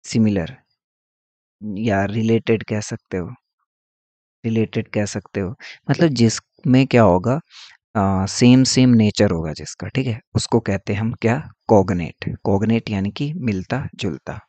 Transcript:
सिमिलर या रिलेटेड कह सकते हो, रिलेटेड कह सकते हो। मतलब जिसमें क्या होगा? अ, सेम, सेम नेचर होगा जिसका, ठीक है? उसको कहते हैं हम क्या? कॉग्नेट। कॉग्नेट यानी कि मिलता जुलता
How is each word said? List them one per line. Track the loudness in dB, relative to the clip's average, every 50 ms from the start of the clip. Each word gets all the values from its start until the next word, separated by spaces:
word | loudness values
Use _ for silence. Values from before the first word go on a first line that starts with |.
| _
सिमिलर | -4 -2 0 0 2 0 -2 -4 -6 -12 _ _ _ _ _ _ _ _ _ _ _ _ _ _ _ _ _ _ _ _ _ -12 -10 -8 -6
या | -2 -2 0 0 -2
रिलेटेड | -2 -2 -2 0 2 0 0 2 0 -2 -2 -2
कह | -6 -6 -6
सकते | -6 -8 -12 -12 _ _ -8
हो, | -8 -6 -8 -12 _ _ _ _ _ _ _ _ _ _ _ _ _ _ _ _ _ _ _ _ _ -6
रिलेटेड | -2 0 0 -2 -2 -2 -6 -6 _
कह | -4 -4 -4
सकते | -4 -6 -10 -10 -8 -8 -6
हो। | -6 -6 -8 _ -16 -20 -20 _ _ -2
मतलब | 0 2 2 2 4
जिसमें | 4 2 2 2 -2 _ _ _ _ _ 2 4 4 4
क्या | 4 4 6
होगा? | 6 6 4 4 2 0 -2 -4 _ _ _ -20 -20 -20 -20 _ _ _ _
अ, | -2 0 0 0 0 -2
सेम, | -4 0 4 6 6 8 6 6
सेम | 4 4 4 4 6 6
नेचर | 6 4 4 2 2 0 2
होगा | 2 -2 -4 -6
जिसका, | -8 -10 -12 -16 -14 _ -14 -8
ठीक | _ -4 -4
है? | -4 -6 -8 _ _ _
उसको | -4 -2 0 0 0
कहते | 0 0 -4 -4 _ -4
हैं | -4 -2
हम | -2 -4 -4 -2
क्या? | -2 -2 -2 -2 -6 -12 -20 _ _ 2
कॉग्नेट। | 4 4 4 2 -2 -4 -4 -8 -10 _ -10 -10 -10 -6 _
कॉग्नेट | -2 -2 0 0 0 -2 -2 -2 -4
यानी | -4 -4 -4 -6
कि | -6 -6 -8 -6 -6
मिलता | -6 -4 -4 -4 -4 -6 _ -8 -8 -8 -10 -12
जुलता | -8 -6 -6 -6 -8 _ -14 -14 -14 _